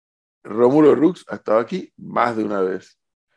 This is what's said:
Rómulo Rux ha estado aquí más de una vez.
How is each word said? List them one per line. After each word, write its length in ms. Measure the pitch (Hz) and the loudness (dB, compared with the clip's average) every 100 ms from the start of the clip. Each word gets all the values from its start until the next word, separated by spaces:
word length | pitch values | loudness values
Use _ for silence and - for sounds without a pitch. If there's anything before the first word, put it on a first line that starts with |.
| _ _ _ _ | _ _ _ _
Rómulo 520 | - 107 123 147 151 123 | -10 0 2 4 4 4
Rux 280 | 160 180 - | 2 -2 -10
ha 60 | 104 | -12
estado 240 | - 107 | -2 -2
aquí 340 | 110 185 - - | -2 -8 -12 -18
más 400 | 90 110 120 110 | -8 -2 -2 -2
de 80 | |
una 160 | 107 104 | -4 -4
vez. 380 | 95 95 - _ _ _ _ | -4 -6 -12 _ _ _ _